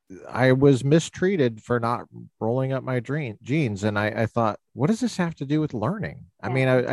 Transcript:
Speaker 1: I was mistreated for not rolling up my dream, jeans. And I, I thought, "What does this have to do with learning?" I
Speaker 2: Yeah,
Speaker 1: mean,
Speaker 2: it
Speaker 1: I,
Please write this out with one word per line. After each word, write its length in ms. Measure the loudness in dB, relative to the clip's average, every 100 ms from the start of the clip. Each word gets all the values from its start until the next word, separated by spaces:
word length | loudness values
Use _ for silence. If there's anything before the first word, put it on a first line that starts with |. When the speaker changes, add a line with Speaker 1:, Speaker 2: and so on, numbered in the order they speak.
| -20 -18 -8
Speaker 1:
I 220 | 2 4
was 320 | 6 6 6
mistreated 800 | 4 2 2 -2 0 2 0 -2
for 160 | -4 -2
not 260 | -2 -4 -6 -18 -18 -6
rolling 340 | -2 -2 -2
up 100 | -4
my 160 | -4 -4
dream, 400 | -4 -4 -6 -8
jeans. 420 | -4 -2 -2 -2
And 140 | -2 0
I, 100 | 0
I 160 | 0 -2
thought, 320 | 0 0 -2 _
"What 140 | -4 -2
does 120 | 0
this 180 | -2 -2
have 160 | -4 -4
to 100 | -4
do 120 | -2
with 120 | -2
learning?" 520 | -2 -2 -2 -6 -10 -18 _
I 60 | -4
Speaker 2:
Yeah, 40 |
Speaker 1:
mean, 140 | 0 4
Speaker 2:
it 40 |
Speaker 1:
I, 60 | 4 2